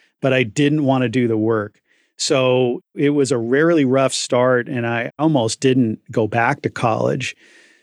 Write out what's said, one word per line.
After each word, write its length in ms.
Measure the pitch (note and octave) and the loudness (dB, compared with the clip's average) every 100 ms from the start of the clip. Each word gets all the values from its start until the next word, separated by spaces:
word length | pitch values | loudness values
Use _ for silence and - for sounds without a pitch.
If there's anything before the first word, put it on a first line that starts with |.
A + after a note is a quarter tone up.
| _ _ | _ _
but 140 | C3+ | -2
I 80 | C3 | 0
didn't 420 | A#2 G#2 C#3+ D#3 | 0 0 0 2
want 200 | C3+ C3 | 0 0
to 60 | B2 | 0
do 180 | B2+ A#2+ | 0 0
the 100 | A2 | 0
work. 420 | A2 A2+ G#2 _ _ _ _ - | 0 0 -4 _ _ _ _ -8
So 640 | - C#3 B2+ B2+ B2 A#2+ - - | -2 0 2 2 0 -2 -8 -2
it 160 | C#3+ | 0
was 200 | D3 C3 | 2 0
a 60 | B2+ | 0
really 480 | A2+ C3+ E3 E3+ C3 | 0 2 2 2 2
rough 280 | C3 C3 | 2 0
start, 540 | - - B2 B2+ B2 A#2+ | -2 -2 0 2 2 0
and 200 | B2+ A#2 | -4 -4
I 240 | A#2 B2 - | -4 -6 -2
almost 400 | D#3 C#3+ A2 - | 0 0 0 -2
didn't 400 | C3 C3 A#2 G#2+ - | 0 2 0 -2 -6
go 160 | - G#2+ | -4 -2
back 360 | A#2 A#2 C#3+ | 0 -2 -2
to 60 | - | -6
college. 640 | - A#2+ A2+ B2 C3+ A#2+ - _ - _ _ | -2 -2 0 -2 -2 -6 -12 _ -20 _ _